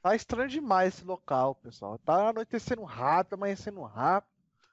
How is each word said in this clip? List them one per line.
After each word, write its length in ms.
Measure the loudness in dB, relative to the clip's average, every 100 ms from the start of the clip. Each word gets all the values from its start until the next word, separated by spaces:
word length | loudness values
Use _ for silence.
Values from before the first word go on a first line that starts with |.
Tá 120 | 2 2
estranho 320 | 0 -4 -2
demais 460 | -2 2 4 4
esse 100 | 0
local, 500 | -8 -8 -2 2 2
pessoal. 420 | 0 -10 -12 -10 -8
Tá 300 | 2 2 4
anoitecendo 520 | 0 -4 -6 -4 -6
rápido, 520 | -6 -2 2 2 2
amanhecendo 460 | -2 -4 -4 -8 -12
rápido. 460 | -12 -2 2 2 0 _ _ _ _